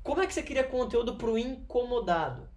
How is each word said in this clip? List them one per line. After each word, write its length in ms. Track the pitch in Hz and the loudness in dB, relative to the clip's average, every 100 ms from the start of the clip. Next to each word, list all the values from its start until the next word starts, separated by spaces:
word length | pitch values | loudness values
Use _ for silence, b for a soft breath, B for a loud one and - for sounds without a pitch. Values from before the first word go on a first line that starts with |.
Como 200 | - 302 | 0 2
é 40 | 381 | 2
que 80 | |
você 80 | - | 0
cria 220 | - 269 | -2 0
conteúdo 540 | 262 254 247 233 233 247 | 0 0 2 2 0 -2
pro 200 | 226 220 | 0 0
incomodado? 1120 | 247 262 - 247 240 247 180 170 147 123 - | 0 -6 -2 0 2 0 2 2 2 -4 -12